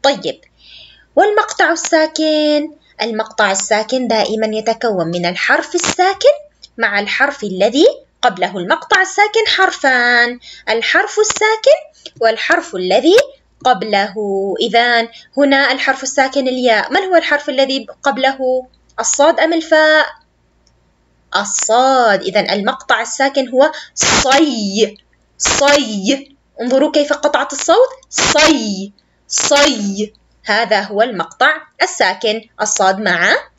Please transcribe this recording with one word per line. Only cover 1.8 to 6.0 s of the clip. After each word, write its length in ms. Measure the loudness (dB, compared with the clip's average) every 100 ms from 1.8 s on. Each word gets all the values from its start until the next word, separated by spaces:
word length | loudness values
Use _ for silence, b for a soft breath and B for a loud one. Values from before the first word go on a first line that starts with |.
| 0 0 0 0 0 2 2 0 -2 -12 b b
المقطع 480 | -6 -4 -6 -2 0
الساكن 580 | 0 -2 -2 -2 -4 0
دائما 380 | 0 0 -2 -2 -2
يتكون 500 | -4 -2 -2 -2 -2
من 200 | -2 -4
الحرف 480 | -4 0 0 0
الساكن 580 | -4 -2 0